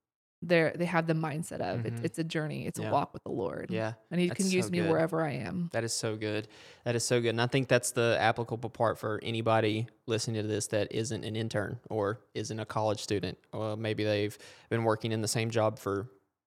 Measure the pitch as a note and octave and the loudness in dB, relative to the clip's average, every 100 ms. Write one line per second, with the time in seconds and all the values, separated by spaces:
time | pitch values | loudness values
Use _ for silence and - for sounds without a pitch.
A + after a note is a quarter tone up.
0 | _ _ _ _ E3+ E3+ D#3 - F3 F3 | _ _ _ _ 2 4 4 2 0 2
1 | E3 D#3+ D#3+ C#3+ F3 - F2+ F#2 G#2+ A#2 | 2 2 0 -4 -6 -4 -2 -2 -2 -2
2 | D#3+ - D#3+ D#3+ D3+ C3+ - - A2 C#3 | -4 -4 -4 -2 -4 -4 -6 -6 0 0
3 | - - - - F#2+ D2 - A2 A2 A2+ | 0 -4 -8 -4 -4 -4 -4 -4 -4 -6
4 | _ E3+ F3 - F#3+ F#3 F#3 F3 E3+ D#3+ | _ 0 0 2 2 2 2 0 2 2
5 | D#3+ D#3+ D#3 C3+ G2+ F3+ E3+ A2+ A2+ - | 2 0 -2 -2 -4 -4 -4 -2 -2 -2
6 | A2+ A2 G#2+ G#2+ A2 - - - B2 A#2+ | -2 -2 -2 -2 -4 -12 -20 -8 -2 0
7 | - B2 A#2 A2+ A#2+ C3+ B2+ B2 - - | 2 4 4 2 2 2 4 4 4 2
8 | A#2 G2 G#2+ - A#2 A2+ A#2 - A2+ F#2 | 2 4 4 2 -2 -6 -6 0 0 2
9 | A2 G#2+ - A2+ A2+ A2+ A2 G#2+ A#2 - | -2 -4 -4 -2 4 4 4 2 -2 -8
10 | - A2+ A2+ A2 G#2+ G#2 - G#2+ G2+ A2+ | -4 -2 0 -2 -2 -2 0 -2 0 -2
11 | A2+ A2 A2+ A2 A2+ G#2+ G2 A#2+ - A2 | -2 -4 -4 -4 -2 -2 -2 -6 -6 -2
12 | G2+ G#2+ _ - A2 A2 G#2+ A2+ G#2+ G2+ | 0 -2 _ -8 -6 -6 -4 -2 0 0
13 | - G#2 F2+ - _ A2+ G#2+ G#2+ A2+ G#2 | -2 -2 -2 -8 _ -6 -4 -4 -2 0
14 | G#2+ G#2 G#2 - - - - A#2 A2+ A2 | 0 2 0 -4 -16 -20 -4 2 4 2
15 | A#2 A2 G#2 A#2+ A2+ A2+ G#2+ A2+ G2+ G2 | 2 0 0 0 0 2 2 2 -2 -2
16 | A2 - _ _ | -4 -12 _ _